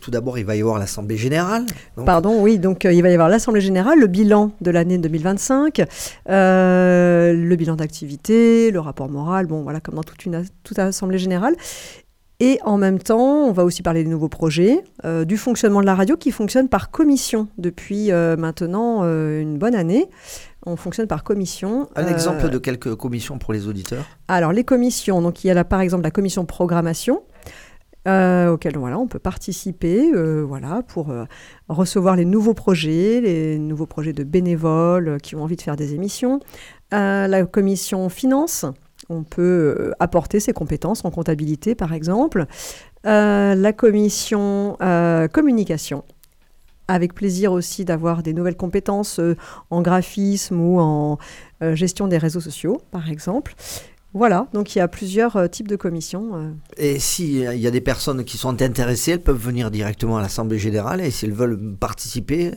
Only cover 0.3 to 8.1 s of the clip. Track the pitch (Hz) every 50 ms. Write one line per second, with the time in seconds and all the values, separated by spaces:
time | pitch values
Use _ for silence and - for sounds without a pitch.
0.3 | 123 123 104 95 107 107 107 113 110 107 98 95 - - 104 104 117 104 110 131
1.3 | 147 160 175 180 214 233 240 233 - - - - - - 123 185 180 170 165 202
2.3 | 226 226 202 214 226 196 170 190 185 180 - 190 170 175 170 180 175 170 165 165
3.3 | 202 226 - - 220 208 190 196 190 185 185 247 320 320 247 202 175 190 220 208
4.3 | 208 208 214 208 208 - 180 180 170 175 170 175 185 180 165 160 156 160 151 185
5.3 | 196 196 - - 262 269 294 311 - - 180 - - - - - - - - -
6.3 | 190 196 190 185 185 185 185 185 180 180 180 180 180 180 175 175 175 170 170 170
7.3 | 170 170 170 170 180 165 165 160 160 156 156 151 156 - 156 143